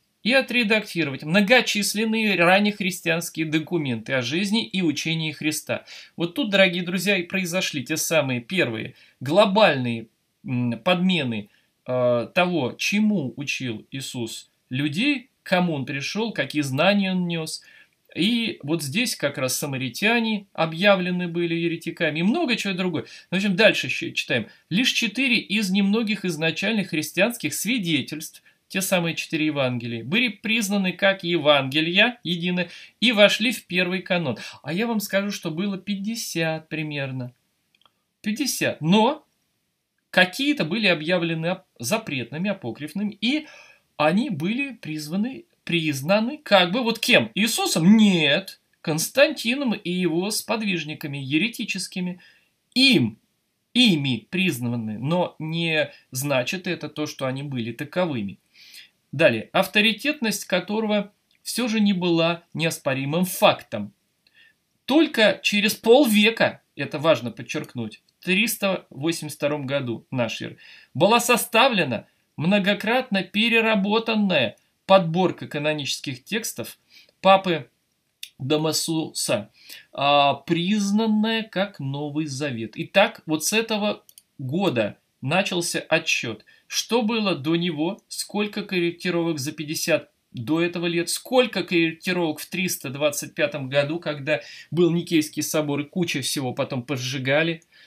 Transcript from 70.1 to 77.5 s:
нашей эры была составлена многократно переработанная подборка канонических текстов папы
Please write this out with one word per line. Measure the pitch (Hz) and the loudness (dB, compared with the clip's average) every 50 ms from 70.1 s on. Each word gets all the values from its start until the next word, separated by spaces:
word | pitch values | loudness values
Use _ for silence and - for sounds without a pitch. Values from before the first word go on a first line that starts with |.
нашей | - 127 117 107 - - 120 | -4 -4 -2 -4 -4 -8 -10
эры | 117 - - - - - - - _ - | -12 -14 -16 -20 -20 -20 -20 -20 _ 0
была | 127 175 202 233 240 | 2 4 6 4 4
составлена | 233 - 240 - - - - 226 254 277 233 185 156 131 117 95 - _ _ _ _ _ - | 4 4 2 2 2 2 4 4 6 6 4 2 0 0 -2 -6 -6 _ _ _ _ _ -8
многократно | - 143 175 208 208 180 202 208 202 - 214 240 262 254 - 202 190 175 | -2 0 2 2 2 2 0 0 0 0 0 0 0 0 0 -2 -4 -4
переработанная | - - 208 226 233 226 226 220 220 220 196 190 208 208 226 226 233 226 214 208 190 175 147 120 104 - _ _ _ _ _ - | -2 -2 0 0 2 2 2 2 2 2 2 2 2 2 0 0 0 0 2 2 2 2 2 2 0 -4 _ _ _ _ _ 4
подборка | - 190 196 175 165 160 180 185 - - - 120 | 6 6 6 6 4 2 2 2 2 0 -2 -8
канонических | - - 147 147 151 151 151 139 123 - - - 139 131 123 _ | -8 -6 -2 0 0 0 -2 -4 -6 -6 -6 -6 -8 -10 -10 _
текстов | - 196 233 226 - - - 110 - - _ _ _ _ - - _ _ - | -6 -6 -6 -6 -6 -8 -8 -12 -12 -12 _ _ _ _ -20 -20 _ _ 0
папы | - 190 196 190 190 185 | 6 6 6 6 6 0